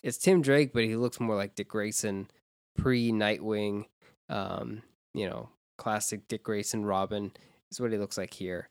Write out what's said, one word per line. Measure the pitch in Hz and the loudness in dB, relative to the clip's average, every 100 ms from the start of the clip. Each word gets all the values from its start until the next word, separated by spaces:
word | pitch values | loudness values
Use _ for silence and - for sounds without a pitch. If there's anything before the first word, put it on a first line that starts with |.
it's | 131 120 | -6 2
Tim | - 185 | 6 6
Drake, | 135 139 139 | 8 6 6
but | 120 | 2
he | 113 113 | 2 2
looks | 120 - | -2 0
more | 117 104 | 0 0
like | 98 | 0
Dick | - 98 | -6 -4
Grayson, | 107 107 107 107 98 98 _ _ _ _ - | -4 -2 -2 -2 -4 -6 _ _ _ _ -2
pre-Nightwing, | 131 123 117 110 104 107 107 107 104 104 - _ _ _ - | 2 2 2 2 2 0 -2 0 0 -2 -8 _ _ _ -6
um, | 104 95 - 117 107 - _ _ | -4 -4 -6 -6 -10 -14 _ _
you | - 95 | -6 -6
know, | - 117 _ _ - | -6 -12 _ _ -8
classic | 117 107 - 104 - | -2 -2 -2 -6 -6
Dick | 113 | -8
Grayson | - 104 101 110 | -2 -4 -2 -2
Robin | 104 95 95 104 101 - - _ _ | 0 0 0 -2 -6 -10 -20 _ _
is | - | -4
what | 120 | -2
he | 110 | -2
looks | 101 - | -2 -6
like | 92 | -8
here. | - 92 87 - | -8 -6 -6 -10